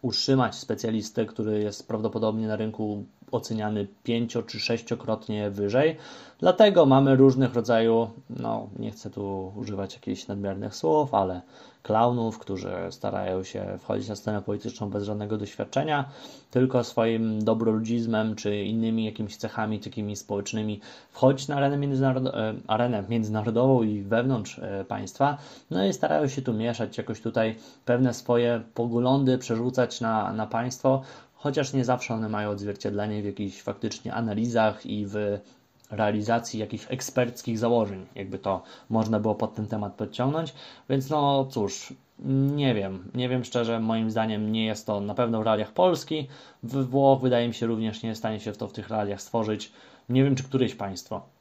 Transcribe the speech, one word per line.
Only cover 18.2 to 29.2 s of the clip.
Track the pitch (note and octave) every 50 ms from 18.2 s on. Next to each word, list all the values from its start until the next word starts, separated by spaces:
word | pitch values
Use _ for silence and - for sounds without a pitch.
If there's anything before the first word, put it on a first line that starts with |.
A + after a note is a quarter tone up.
| A2 A2 A2
czy | G#2+ - G#2 G#2 G#2 G2+
innymi | G2+ A2 A2+ A2+ A2+ A2+ A2+ A2
jakimiś | G#2+ G#2+ - A2 G#2 - -
cechami | - A2 - - A2 G#2+ A2 G#2
takimi | - - - G#2+ G#2 G#2 G#2
społecznymi | G2+ - - G#2+ G2+ G2+ - - A2 G#2+ G#2+ G#2+ G2+ - - - - - _
wchodzić | _ - - C3 C#3+ C3+ - -
na | D3
arenę | C#3+ C#3+ C#3 C#3+ C#3+
międzynarod-, | C#3+ C#3+ C#3 C3 C3+ C3+ C3 C3 B2+ B2+ -
e, | - A2 A2 A2 - - -
arenę | A2 A2 A#2+ B2 A#2+ G#2+ G2 F#2+
międzynarodową | A#2 A#2 A2 G#2+ G#2+ G#2+ G#2+ A#2 A2 A#2 B2 C3+ C3+ B2 A2+
i | G#2+ G#2+ G#2
wewnątrz, | G2+ G2 A2+ A2+ B2 C3 C3+ A2+ G#2 - - -
e, | - G2 G2 G2 F#2+
państwa, | - G#2 G#2 G2+ F#2 - - C#3 C#3+ D3 C3+ - - - - _ _
no | D#3+ F3+ G3
i | G3 F#3
starają | - - D3+ D#3 D#3 D3+ C3+
się | C3+ C#3+
tu | C3+ C3 A2+
mieszać, | G#2+ A2 A#2+ A#2 - A#2 G#2 - -
jakoś | A2 - A2+ -
tutaj | - A#2 A2 A#2 A2+ A2 A2 - - - - _ _
pewne | - B2 B2 C3 B2+ A#2
swoje | - - - B2 A#2+ A#2+ A#2 A#2+ A#2 A2+ - _
poglądy | - A#2 A#2+ A#2 A#2+ A#2+ B2+ C3 C#3+